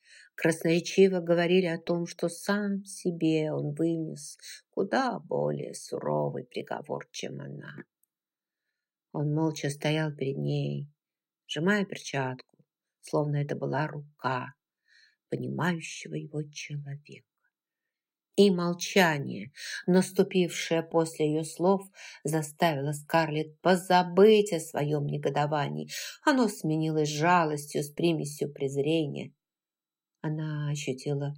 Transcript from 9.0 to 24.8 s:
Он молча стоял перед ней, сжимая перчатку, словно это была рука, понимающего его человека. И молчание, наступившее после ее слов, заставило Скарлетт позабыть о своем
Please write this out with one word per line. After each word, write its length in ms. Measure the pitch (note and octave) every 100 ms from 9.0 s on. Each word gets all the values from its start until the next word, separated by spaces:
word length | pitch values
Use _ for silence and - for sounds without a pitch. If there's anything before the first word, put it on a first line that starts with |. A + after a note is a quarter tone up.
| _
Он 220 | D#3 D3
молча 340 | D3+ D#3+ D3+ C#3+
стоял 440 | C#3+ D3+ D#3 D#3
перед 260 | D3 C3+ C#3
ней, 500 | C#3+ C#3+ C#3+ C#3+ C#3+ _ _ _ _ _ -
сжимая 360 | D3+ F3 G#3
перчатку, 720 | F#3+ - - C#3 C3 B2+ - _ _ _ _ _
словно 360 | - D3+ D3 D3
это 200 | C#3+ C#3+
была 320 | C#3 C#3 D3+
рука, 680 | D3 D3 _ B2+ B2+ B2+ - _ _ _ _ _ _ _
понимающего 840 | - C3 C3+ E3 E3 D3 - D#3+
его 280 | D#3 D3+ D3+
человека. 800 | D3+ - - D3 C#3 C#3+ - C3+ _ _ _ _ _ _ _ _ _ _ _ -
И 140 | G3+
молчание, 1000 | F3 F3 E3+ - G3+ F3 D3 C3 - B2 - - - -
наступившее 960 | F3+ F#3 - F#3+ F#3+ E3+ - - E3
после 440 | D#3+ E3 D#3+ - D3+
ее 180 | D#3
слов, 380 | D#3 - F3+ F#3+ G3 - - -
заставило 680 | D3+ D#3+ D3+ - E3+ C#3+ C#3+
Скарлетт 680 | D3 - E3 D#3 D3+ D#3 -
позабыть 920 | E3+ F#3 F#3 F3+ F3+ F3 G#3+ G#3+ G3+
о 80 | D#3+
своем 460 | - -